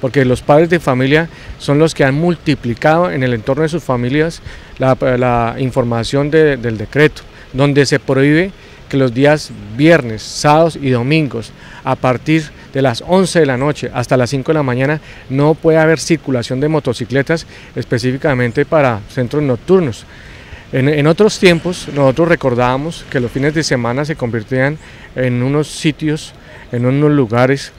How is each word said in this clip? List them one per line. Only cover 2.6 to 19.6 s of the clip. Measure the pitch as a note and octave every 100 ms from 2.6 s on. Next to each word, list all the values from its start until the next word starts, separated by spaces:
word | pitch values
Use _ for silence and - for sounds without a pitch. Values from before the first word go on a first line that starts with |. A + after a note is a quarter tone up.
| A#2+ A2+ D3+ D#3+ F3+
en | D#3+
el | B2+
entorno | A#2+ G#2 C3+
de | D#3
sus | D#3+
familias | - B2 B2 C#3+ D#3+ - - - - -
la, | C3 B2+ C#3 B2
la | B2 A#2+ A#2 B2
información | C3 B2+ A#2+ A#2 A2 C#3 D3
de, | D#3+ D#3 C3+
del | A#2 A2
decreto, | G#2+ C#3 D3+ - - - -
donde | C3 C#3+ C#3 C3
se | D3+
prohíbe | - C3+ C#3+ D3+ F#3+ - - - -
que | C#3
los | C3
días | A#2 C#3+ D3+ - A2 G#2 A2+
viernes, | D3+ E3 B2 A2
sábados | - - D3 D3+ E3 D3+
y | C#3
domingos, | B2 B2 D#3+ C#3+ A#2 G#2+ - - -
a | C3+ B2+
partir | C3 A#2+ - D#3 D3+ - -
de | C#3
las | C3+ A2+ -
once | F#3 F3+ F3+
de | D3
la | B2
noche | C#3+ C#3+ A#2+
hasta | B2+ B2 C3
las | A#2+
cinco | C#3 B2+
de | D#3
la |
mañana, | C#3 B2 C3+ D#3 - - -
no | C3 D3 D#3+
puede | E3 D#3+
haber | D#3+ D#3
circulación | - D#3 - B2+ A2+ B2+
de | D3
motocicletas | D#3 C3+ A#2+ G#2+ C3 C3+ E3 - - - -
específicamente | A2+ B2 B2 C3+ D#3+ B2+ B2 A2+ C#3+
para | D#3+ C3+ G#2+ G#2
centros | - A#2+ D3
nocturnos. | D3 A#2